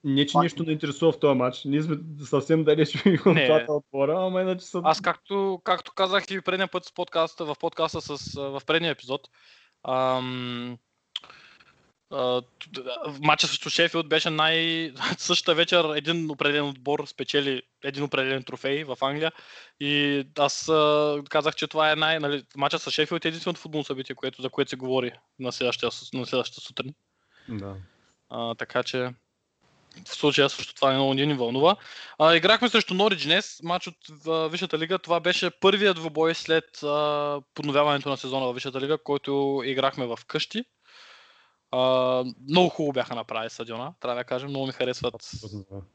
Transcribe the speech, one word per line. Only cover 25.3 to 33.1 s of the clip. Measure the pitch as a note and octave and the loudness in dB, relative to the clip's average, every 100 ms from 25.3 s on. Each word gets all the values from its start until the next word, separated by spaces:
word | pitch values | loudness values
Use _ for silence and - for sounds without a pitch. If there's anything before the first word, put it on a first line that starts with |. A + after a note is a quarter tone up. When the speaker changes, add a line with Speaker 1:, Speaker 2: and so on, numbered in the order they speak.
| _ | _
Speaker 3:
на | B2+ | -8
следващия | - B2+ A#2 A#2+ | -2 -2 0 -4
су-, | - - | -4 -10
на | C3 A#2+ | -8 -2
следващата | C3 A#2+ - | -2 -2 -8
сутрин. | - - C3 D3+ _ _ _ _ - | -16 -12 -12 -12 _ _ _ _ -12
Speaker 1:
Да. | A2 G2 F#2+ F#2 _ _ _ _ | -10 -8 -12 -16 _ _ _ _
Speaker 3:
А, | A#2 A#2 | -8 -6
така | A2+ B2 B2+ | -6 -4 -2
че | B2 C3 B2+ B2 _ _ _ _ _ _ _ - - | -2 -4 -4 -8 _ _ _ _ _ _ _ -20 -14
в | - | 0
случая | D3 - C#3 | 2 4 2
също | - - | 2 -12
това | - C#3 | 0 2
много | C3+ C3+ | 4 2
ни | C3+ D3 | 2 0
вълнува. | C#3+ A#2+ B2+ D#3 G#3 - - - - | 0 -2 4 4 2 -4 -18 -18 4
А, | D#3 E3 | 6 6
играхме | F3+ A3 A#3+ | 6 4 4
срещу | A3+ - | 2 0
Норич | F#3 G#3 | 2 2